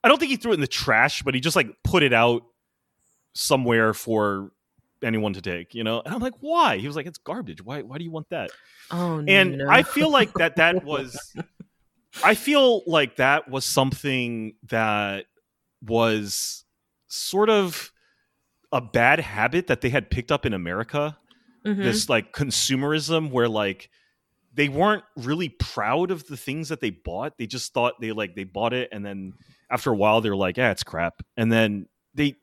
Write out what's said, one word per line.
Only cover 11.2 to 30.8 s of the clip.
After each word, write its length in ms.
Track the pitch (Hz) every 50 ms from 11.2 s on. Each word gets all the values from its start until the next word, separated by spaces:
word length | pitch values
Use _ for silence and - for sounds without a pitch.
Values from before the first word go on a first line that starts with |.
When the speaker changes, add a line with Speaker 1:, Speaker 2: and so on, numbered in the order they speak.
| - - _ - - _ _ _ - _ _ _ _ _ _ _ _ _ - - -
Speaker 1:
I 120 | 202 220
feel 480 | - - 277 294 285 269 254 233 202 -
like 300 | 170 165 156 143 120 _
that 320 | - 127 135 143 156 - -
was 160 | 127 135 -
something 920 | - - 143 135 135 131 - - 143 131 127 123 120 117 113 110 107 - _ - -
that 560 | - 113 110 110 104 104 104 101 98 98 - _ _ _ _ _ _ _ _ _ _ _
was 840 | - 107 113 117 117 113 110 107 104 101 95 - - - - - _ _ _ _ _ _ _ _ _
sort 420 | _ - - - - - 190 214 220
of 420 | 220 208 196 175 151 - - - _ _ _ _ _ _ _ _ _ _ _ _ _ _ _ _
a 100 | - 131
bad 380 | 123 107 - 120 117 127 147 160
habit 460 | 147 - 104 107 110 123 135 175 180
that 140 | - 139 -
they 80 | - 127
had 200 | 123 139 110 _
picked 200 | - 127 120 -
up 140 | 151 143 -
in 80 | 131 107
America. 640 | 95 87 85 90 101 113 - - 147 147 151 151 _ _ _ _ _ _ _ _ _ _
Speaker 2:
Mm-hmm. 160 | 214 208 190
Speaker 1:
This, 280 | 196 123 110 107 - -
like, 240 | 131 113 - _ -
consumerism 1000 | - 143 135 - - - - 135 131 139 147 151 156 143 147 165 160 160 147
where, 180 | 127 127 120 117
like, 400 | 110 107 104 98 95 - - _ _ _ _ _ _ _ _ _ _ _ _ _ _
they 160 | 120 147 143
weren't 340 | 131 147 180 208 214 196 - _ _
really 320 | 143 117 123 151 165 185 139
proud 640 | - _ - - - - 104 107 123 160 180 180
of 160 | 190 165 139
the 100 | - 147
things 320 | 131 - - 135 156 160 135
that 120 | 160 135
they 100 | - 110
bought. 460 | 90 - _ - 85 95 123 151 _
They 100 | _ 120
just 260 | 104 - 127 - - _
thought 220 | 127 120 123 - _
they, 100 | 117 110 107
like, 220 | 107 107 92 87
they 100 | 101 98
bought 280 | 95 92 101 110 117 120
it, 160 | 127 123 -
and 140 | 104 107 101
then 280 | 101 101 98 95 95 92 _ - _ _ _ _ _
after 220 | 123 117 - 139
a 40 | 117
while, 260 | 101 101 107 107 113
they 80 | 110 110
were 60 | 101
like, 200 | 95 98 92 87
"Yeah, 140 | - 127 117
it's 120 | 95 -